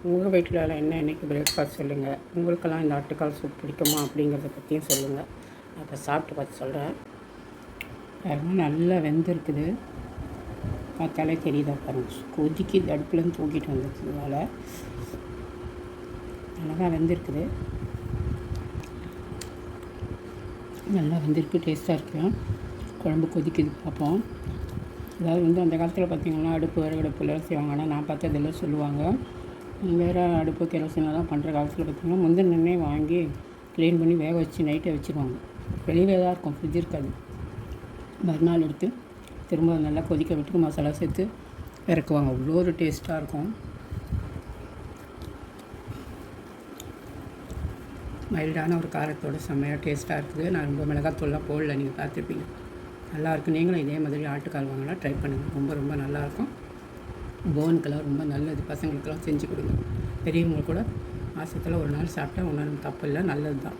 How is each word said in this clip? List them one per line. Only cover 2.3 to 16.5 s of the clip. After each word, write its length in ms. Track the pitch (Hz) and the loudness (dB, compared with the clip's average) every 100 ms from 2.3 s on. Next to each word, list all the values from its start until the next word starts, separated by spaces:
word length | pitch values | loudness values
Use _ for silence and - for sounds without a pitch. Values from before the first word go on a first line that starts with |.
| 175 | 0
உங்களுக்கெல்லாம் 460 | 170 175 170 165 | 2 2 2 2
இந்த 140 | 160 143 | 2 2
ஆட்டுக்கால் 360 | 143 160 151 | -2 -2 -2
சூப் 200 | 147 143 - 143 | -2 -8 -8 -8
பிடிக்குமா 340 | 147 147 151 | 0 2 2
அப்படிங்கிறத 480 | 143 147 147 143 147 | 0 2 2 2 -4
பத்தியும் 400 | - - 156 156 | -10 -2 -2 2
சொல்லுங்க. 360 | 139 135 139 - - - - - - | 0 0 -4 -6 -12 -16 -18 -16 -14
அப்ப 160 | 147 143 | -10 -8
சாப்பிட்டு 380 | - 147 156 | 0 0 0
பார்த்து 220 | 151 139 - | -6 -8 -6
சொல்றேன். 580 | 131 143 147 - - - - - - - - - - - - - | -6 -4 -4 -6 -12 -18 -18 -18 -16 -16 -16 -14 -14 -14 -16 -8
பாருங்க, 400 | 185 143 165 190 | -2 -2 2 4
நல்லா 320 | 151 156 170 180 | 4 4 6 6
வெந்திருக்குது. 760 | 156 156 165 170 - 147 156 240 - - - - - - - - - - - - | 4 4 4 0 0 0 0 -2 -6 -12 -10 -8 -8 -8 -10 -6 -4 -4 -6 -4
பார்த்தாலே 360 | 165 - 156 | -2 0 0
தெரியுதா 400 | 165 - 147 143 139 - | 2 2 2 2 0 -2
பாருங்க. 220 | 131 123 - - - | -4 -4 -8 -8 0
கொதிக்குது, 600 | 151 160 180 190 165 151 | 0 2 4 4 4 0
அடுப்புலேருந்து 340 | - 170 170 165 | 2 2 2 2
தூக்கிட்டு 280 | 156 156 - | 0 0 0
வந்ததுனால. 800 | 135 139 - 151 147 143 139 190 - - - - - - - - - - 120 120 - - - - - - - - | 0 -2 -6 -6 -4 -2 -2 -2 -6 -12 -12 -10 -8 -8 -10 -10 -10 -10 -10 -10 -10 -12 -12 -12 -10 -10 -12 -12